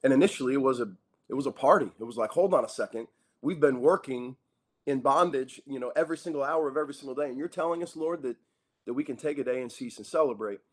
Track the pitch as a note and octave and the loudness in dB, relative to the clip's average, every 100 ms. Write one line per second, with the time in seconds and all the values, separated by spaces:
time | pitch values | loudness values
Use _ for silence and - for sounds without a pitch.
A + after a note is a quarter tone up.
0 | C3+ C3+ G3 - B2+ C#3 C3+ B2 A2+ F#2 | 6 6 6 2 0 2 2 0 -4 -8
1 | _ _ _ C3 C3+ - C3+ F#3+ G#2+ - | _ _ _ -4 -4 2 6 6 4 -6
2 | A2+ A2+ A2 D#3+ F#3+ D#3+ - - G#2 A2+ | -10 -4 -2 2 4 4 2 -4 -6 -6
3 | A#2 _ _ _ C3+ D#3+ C#3+ B2+ C#3+ F#3 | -12 _ _ _ -4 4 4 6 4 2
4 | - B2 B2 C3+ _ _ _ _ - C3+ | -2 -8 -8 -14 _ _ _ _ -4 0
5 | C3+ C#3+ F3 C#3 C3 - - C3+ B2 D3 | 4 4 4 0 -4 -10 -12 -8 -2 -2
6 | D#3+ E3 F3 D3 C#3 D#3+ D3 C#3 D3+ C#3+ | 0 -2 -4 -4 -2 0 0 -2 -4 -8
7 | C#3 C3 D3 B2+ E3+ F3 E3 E3+ F3 D#3+ | -8 -4 -4 -4 -8 -4 -2 -2 -6 -6
8 | D#3+ E3+ C3 A#2 _ _ _ _ - B2 | -4 -4 -6 -8 _ _ _ _ -8 -6
9 | D3 A#2+ D3+ D3 B2+ B2+ B2 - B2 - | -4 -4 -4 -2 -2 -4 -6 -10 -12 -12
10 | G#2 E3 D3 G#2+ A2 G2+ _ | -4 0 0 0 -6 -8 _